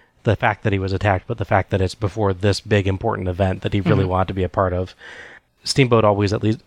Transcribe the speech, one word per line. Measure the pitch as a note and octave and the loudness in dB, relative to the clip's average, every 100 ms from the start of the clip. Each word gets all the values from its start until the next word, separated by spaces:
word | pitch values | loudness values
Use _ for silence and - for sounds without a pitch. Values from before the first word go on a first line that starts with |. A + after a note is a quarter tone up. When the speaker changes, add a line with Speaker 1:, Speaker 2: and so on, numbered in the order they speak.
| _ _ | _ _
Speaker 1:
the | A#2+ | -2
fact | G#2 A#2 G2+ | 0 0 0
that | A2+ | -2
he | G2 | -2
was | F#2+ | -2
attacked, | F#2+ G#2+ F#2 - | -2 0 0 -2
but | A2 | -6
the | |
fact | F#2+ G2+ - | 0 0 2
that | G2 | -2
it's | F#2 | -2
before | - G2+ A2 G2+ | -2 -4 -2 -2
this | F2+ G2+ F#2+ | 0 0 0
big | G#2 G#2 F#2+ | 0 0 0
important | F#2+ A2+ G#2 F#2 | -2 -2 -4 -4
event | F2 F#2+ F#2 | -2 -2 -2
that | G#2 | -2
he | G#2 | -2
really | - G2 | 2 2
Speaker 2:
Mm-hmm. | F#2 | 2
Speaker 1:
wanted | F#2 F#2 | 0 -2
to | |
be | F#2+ | -2
a | F2+ | -2
part | - F#2 | 0 0
of. | F2+ F#2 - - - - - _ _ | -2 -6 -10 -20 -20 -20 -20 _ _
Steamboat | - - B2+ A2+ | -4 2 4 4
always, | G#2+ G2+ G2+ | 4 2 0
at | G#2+ | 0
least, | G#2+ A2 | -2 -2